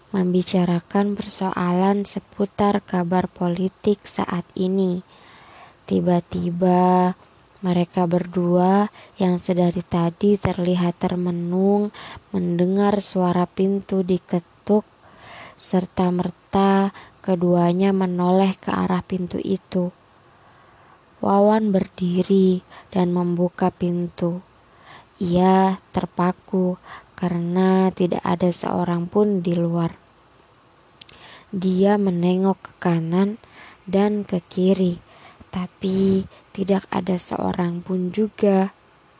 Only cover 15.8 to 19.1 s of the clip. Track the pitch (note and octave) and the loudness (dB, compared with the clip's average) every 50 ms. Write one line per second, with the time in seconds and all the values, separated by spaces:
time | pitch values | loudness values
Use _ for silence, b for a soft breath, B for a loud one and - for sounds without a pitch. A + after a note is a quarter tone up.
15.8 | F3+ - _ - F#3 F3+ F3+ F3+ F3 F3+ - _ _ _ - G3 G3 G3 G3 G3 | -2 -2 _ -2 0 0 0 -2 -2 -4 -8 _ _ _ 0 2 2 4 4 4
16.8 | G3 G3 - B B B B B - - F#3+ F3 F3+ F3 F3 F3 F3 F3 F3 F3+ | 2 0 -2 B B B B B -4 -2 -2 0 2 2 4 4 4 2 2 2
17.8 | F#3+ G3 G3 F#3+ F#3+ F3+ F3+ F3 F3+ F3+ F#3 F#3+ G3 F#3+ F#3+ - - - F#3+ F#3+ | 2 2 2 2 0 -2 -2 0 0 2 4 4 4 2 0 -2 -6 -6 -4 -2
18.8 | F#3 F3+ F#3 F3+ - - | 0 0 -2 -2 -4 -4